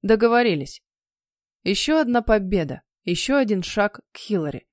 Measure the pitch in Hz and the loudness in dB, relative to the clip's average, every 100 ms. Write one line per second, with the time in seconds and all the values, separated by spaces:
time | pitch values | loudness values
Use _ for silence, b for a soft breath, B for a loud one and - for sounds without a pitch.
0 | 196 220 233 240 240 160 139 - _ _ | 2 2 4 4 2 0 -4 -14 _ _
1 | _ _ _ _ _ _ - 202 - 320 | _ _ _ _ _ _ -4 -2 0 2
2 | 254 240 226 214 190 196 151 131 _ _ | 2 0 2 0 2 -2 -2 -8 _ _
3 | - 175 - 277 240 202 175 - 208 - | -6 -4 0 2 2 0 -2 -2 -2 -2
4 | _ - - 202 151 - _ | _ -20 -4 -4 -4 -8 _